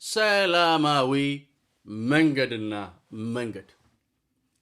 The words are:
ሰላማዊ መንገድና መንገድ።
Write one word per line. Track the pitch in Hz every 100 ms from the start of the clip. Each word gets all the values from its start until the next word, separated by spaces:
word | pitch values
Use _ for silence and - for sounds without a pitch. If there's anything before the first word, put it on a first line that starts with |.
ሰላማዊ | - 220 214 202 196 175 170 160 151 147 131 139 139 143 143 _ _ _ 98 107 113
መንገድና | 151 160 135 127 117 107 104 95 85 _ 110 110
መንገድ። | 117 120 95 92 _ _ _ _ _ _ _ _ -